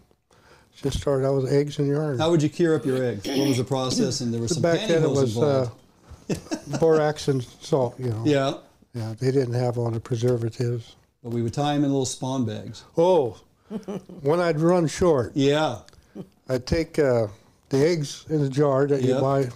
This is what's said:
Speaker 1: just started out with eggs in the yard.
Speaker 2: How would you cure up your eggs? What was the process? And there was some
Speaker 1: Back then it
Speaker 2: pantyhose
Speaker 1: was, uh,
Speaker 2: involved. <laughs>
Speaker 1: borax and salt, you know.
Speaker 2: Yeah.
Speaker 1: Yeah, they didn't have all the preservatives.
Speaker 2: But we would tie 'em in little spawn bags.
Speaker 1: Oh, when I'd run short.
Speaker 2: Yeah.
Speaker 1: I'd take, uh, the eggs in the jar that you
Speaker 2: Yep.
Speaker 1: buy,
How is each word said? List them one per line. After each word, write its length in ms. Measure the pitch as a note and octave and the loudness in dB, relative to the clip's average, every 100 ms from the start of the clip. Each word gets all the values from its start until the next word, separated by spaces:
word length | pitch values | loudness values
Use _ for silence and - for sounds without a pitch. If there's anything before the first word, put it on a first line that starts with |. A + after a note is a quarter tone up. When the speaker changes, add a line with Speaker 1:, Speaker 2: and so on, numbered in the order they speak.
| _ _ _ _ _ - _ - | _ _ _ _ _ -20 _ -8
Speaker 1:
just 180 | C#3 - | -4 -2
started 260 | - C3+ C3+ | 0 0 2
out 160 | C#3 | 0
with 100 | B2+ | 2
eggs 280 | C#3+ D3 D3 | 0 0 -2
in 80 | C#3 | -2
the 80 | C#3+ | 0
yard. 240 | D#3 B2+ | -2 0
Speaker 2:
How 100 | D#3+ | 2
would 140 | E3+ | 2
you 60 | D3 | 2
cure 260 | - E3+ D#3 | 0 2 2
up 100 | C#3 | 0
your 160 | B2+ | -2
eggs? 220 | B2+ G#2 D3 | -2 -4 -4
What 200 | C3+ C#3+ | 0 2
was 100 | B2 | 0
the 60 | |
process? 580 | A#2 C3+ C3 A#3+ C#3 A#2+ | 0 -2 -2 0 -2 -2
And 120 | B2 | -4
there 80 | A#2 | -4
was 120 | A#2 | -2
some 80 | - | 0
Speaker 1:
Back 260 | E3+ E3+ G#3+ | 0 0 2
then 160 | E3 | 2
it 40 | D#3 | 2
Speaker 2:
pantyhose 80 | C#3 | 2
Speaker 1:
was, 220 | B2+ A2 | 0 2
uh, 320 | D3 C3+ B2 - _ _ - - - | 2 2 -2 -8 _ _ -20 -14 -8
Speaker 2:
involved. 500 | F#3+ - D#4+ - C#3 | -8 -8 -10 -8 0
<laughs> 0 | |
Speaker 1:
borax 480 | E3 D#3+ D3+ D3+ - | 4 4 2 0 -2
and 180 | C3+ A#2+ - | -2 -4 -12
salt, 340 | - D3 A#2+ - | -2 0 0 -2
you 100 | B2+ | -6
know. 120 | A2 B2+ | -2 0
Speaker 2:
Yeah. 280 | C#3 C3+ E3 - _ _ | 2 0 -4 -12 _ _
Speaker 1:
Yeah, 200 | A#2+ A2 A2 | -10 -8 -2
they 120 | C3 | 0
didn't 220 | C3+ A#2+ | 2 0
have 240 | A#2+ B2 A#2+ | 0 -2 -2
all 120 | A#2 | -2
the 80 | A2+ | -4
preservatives. 960 | - A#2 B2 B2 A2+ - A#2+ A#2+ - - _ _ | -4 -2 0 0 -2 -4 -4 -4 -10 -20 _ _
Speaker 2:
But 80 | B2 | -8
we 80 | A#2 | -4
would 120 | A#2 | -2
tie 200 | D3 D3 D3 | -2 0 0
'em 80 | |
in 60 | C#3+ | 0
little 140 | C3+ C3 | 0 -2
spawn 400 | - C3 C3 A2 | -6 -6 -4 -4
bags. 380 | G#2+ G#2+ A2+ - - | -6 -12 -16 -6 2
Speaker 1:
Oh, 400 | F3 F3+ A#2+ - - _ - G#3+ - F#3+ - F3+ | 4 4 2 -4 -18 _ -14 -12 -10 -12 -12 -6
when 180 | C#3 F3 | 0 2
I'd 200 | E3+ D3+ | 0 2
run 280 | E3 F3+ D#3 | 2 2 0
short. 440 | - F3+ C#3+ G#2 D3 | 2 2 2 0 2
Speaker 2:
Yeah. 440 | C3+ D3+ D3+ G#2+ - - _ G#3 - _ - | 2 2 0 -4 -12 -20 _ -18 -18 _ -6
Speaker 1:
I'd 200 | B2+ - | -6 -2
take, 320 | E3+ D#3 - | -2 0 2
uh, 280 | C#3 A#2+ G#2+ - _ _ _ | 2 2 0 -6 _ _ _
the 80 | C3+ | 2
eggs 480 | D#3 E3+ C#3+ - - | 4 2 -4 -10 -4
in 120 | D#3 | -2
the 80 | C#3 | 0
jar 360 | C3 D3 C3+ C#3+ | 2 2 4 2
that 160 | C#3 | 2
you 120 | B2+ | 2
Speaker 2:
Yep. 80 | C3 | 2
Speaker 1:
buy, 280 | C3+ C#3 C3 | 2 2 0